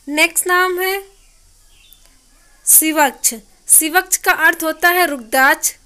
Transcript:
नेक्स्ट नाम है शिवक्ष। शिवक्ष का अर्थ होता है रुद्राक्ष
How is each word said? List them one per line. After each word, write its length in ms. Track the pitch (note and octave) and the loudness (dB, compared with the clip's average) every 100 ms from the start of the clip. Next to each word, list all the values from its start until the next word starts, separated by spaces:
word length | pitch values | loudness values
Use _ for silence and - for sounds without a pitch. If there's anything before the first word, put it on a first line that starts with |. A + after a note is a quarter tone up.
| - | -8
नेक्स्ट 400 | D4+ E4 E4 F4+ | -2 -2 -2 0
नाम 320 | F4+ F#4 F4+ | 0 0 -2
है 200 | F#4 G4 G4 _ _ _ _ _ _ _ _ - _ _ _ _ _ _ - | -4 -6 -8 _ _ _ _ _ _ _ _ -20 _ _ _ _ _ _ -2
शिवक्ष। 680 | - D#4 D#4 C#4 B3 - A3+ - _ - | 0 2 2 0 0 -6 -6 -14 _ -4
शिवक्ष 480 | - D#4+ F4 F#4 - | -2 0 -2 -2 -2
का 140 | G4 E4 D#4+ | -2 2 2
अर्थ 160 | E4 | 0
होता 260 | D#4+ D#4 F4 | -4 -2 0
है 160 | F4 E4+ | 2 0
रुद्राक्ष 640 | C#4+ A3 C4 C#4 D#4+ - - | -4 -4 2 2 2 -4 -8